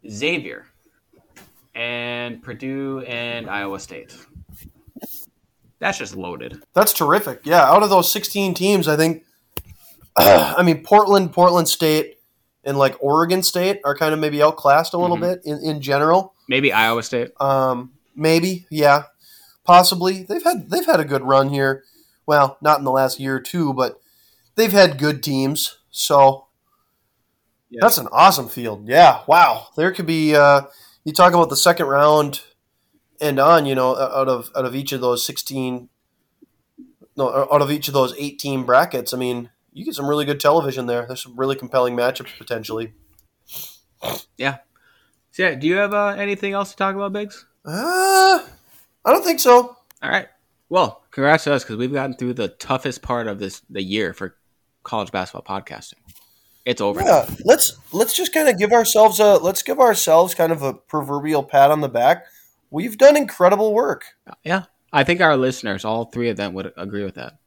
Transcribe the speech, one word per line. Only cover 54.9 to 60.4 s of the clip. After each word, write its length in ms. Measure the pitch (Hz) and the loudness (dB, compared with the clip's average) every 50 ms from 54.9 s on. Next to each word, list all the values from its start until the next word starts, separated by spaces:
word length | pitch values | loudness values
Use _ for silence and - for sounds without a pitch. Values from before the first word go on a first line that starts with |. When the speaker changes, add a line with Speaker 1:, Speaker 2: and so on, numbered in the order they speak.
| - 113 101 87 | -8 -6 -6 -6
Speaker 1:
basketball 320 | - 98 92 - - 92 - - 98 98 | -6 -8 -8 -8 -12 -18 -14 -12 -12 -12
podcasting. 340 | 98 - - 55 - - - _ _ - - _ _ _ _ _ _ _ _ _ _ | -12 -14 -20 -20 -20 -20 -20 _ _ -20 -20 _ _ _ _ _ _ _ _ _ _
It's 160 | 127 120 - | -8 -6 -2
over 200 | 104 101 101 - | -2 -4 -2 -2
Speaker 2:
Yeah, 240 | 95 120 175 147 - - | 2 2 2 2 2 -2
Speaker 1:
now. 60 | - - - | -10 -6 2
Speaker 2:
let's, 320 | 190 269 311 - - - - _ - | 2 2 4 2 -2 -4 -8 _ -10
let's 240 | - 180 226 - - | -4 -2 -2 -2 -2
just 180 | - 370 294 - | -6 -6 -2 -2
kinda 200 | 311 311 285 226 | 0 2 2 2
give 180 | 175 208 202 | 0 0 2
ourselves 480 | 233 233 226 214 - 214 214 220 202 - | 2 2 2 2 4 6 6 6 6 4
a, 160 | 214 208 202 175 | 4 4 4 4
let's 240 | 160 180 196 - - | 2 0 -4 -4 -6
give 160 | - 269 277 | -6 2 2
ourselves 540 | 262 240 208 - - - 160 160 175 180 175 | 4 4 4 0 0 4 4 4 4 2 0
kind 160 | - | -2